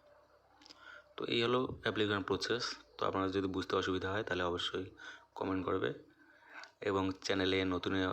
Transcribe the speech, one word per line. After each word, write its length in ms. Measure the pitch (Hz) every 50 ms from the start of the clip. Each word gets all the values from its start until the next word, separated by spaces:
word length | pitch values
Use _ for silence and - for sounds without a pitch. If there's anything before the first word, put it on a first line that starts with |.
| - - - - - - - - _ _ - - - - - - - - - - - - -
তো 80 | - -
এই 180 | - 117 117
হলো 360 | 117 117 123 127 131 - - -
অ্যাপ্লিকেশন 400 | - 113 95 107 107 101 104 101
প্রসেস। 540 | 95 - 98 90 - - 110 120 - - - - - - - -
তো 80 | -
আপনারা 220 | - - 95 95 95
যদি 180 | 92 98 95
বুঝতে 300 | 95 92 92 87 - 98
অসুবিধা 360 | 95 90 95 92 90 92 95
হয় 100 | 98 107
তাহলে 200 | - - 90 90
অবশ্যই 420 | 90 87 87 90 - - - 90 95 - - - - - - - - _ -
কমেন্ট 320 | - - 98 95 92 87
করবে 280 | 92 92 95 - - - - - - - - - - - - - - - - - - - -
এবং 320 | - 104 95 98 95 95 92 -
চ্যানেলে 420 | - - 98 95 92 92 95 95 92
নতুন, 480 | 92 92 87 - 98 95 95 92 92